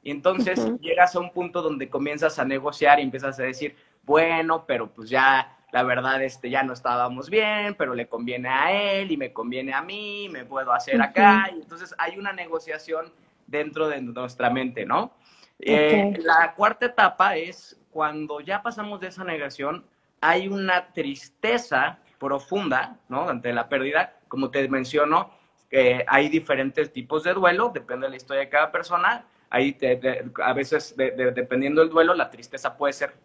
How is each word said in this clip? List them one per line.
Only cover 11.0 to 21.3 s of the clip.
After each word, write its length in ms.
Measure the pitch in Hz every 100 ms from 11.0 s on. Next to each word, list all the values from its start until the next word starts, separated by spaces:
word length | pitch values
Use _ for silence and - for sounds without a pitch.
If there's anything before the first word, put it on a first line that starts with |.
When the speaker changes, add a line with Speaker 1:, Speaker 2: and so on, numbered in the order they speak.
Speaker 1:
acá", 460 | 143 185 202 196 190
Speaker 2:
Ujú. 100 | 170
Speaker 1:
y 40 |
entonces 320 | 151 170 180 -
hay 220 | 165 196
una 140 | 202
negociación 800 | 190 170 160 160 156 156 160 165 _ _ _ -
dentro 420 | 147 151 156 156
de 140 | 143
nuestra 480 | 123 120 123 - -
mente, 340 | 131 131 120
¿no? 280 | 98 143 240 _ _ _ _ _
Eh, 520 | - 151 151 202 202
Speaker 2:
Ok. 120 | 185
Speaker 1:
la 280 | 165 165 170
cuarta 320 | - 208 214 240
etapa 500 | 240 196 - 196 170
es 440 | 170 180 - - _
cuando 500 | 156 151 151 151 147
ya 200 | 180 202
pasamos 380 | 233 214 208 202
de 60 | 185
esa 180 | 180
negación, 640 | 185 160 143 - 143 170 _ _ _ _
hay 280 | 156 180 196
una 440 | 196 190 180 -
tristeza 1040 | - 143 139 -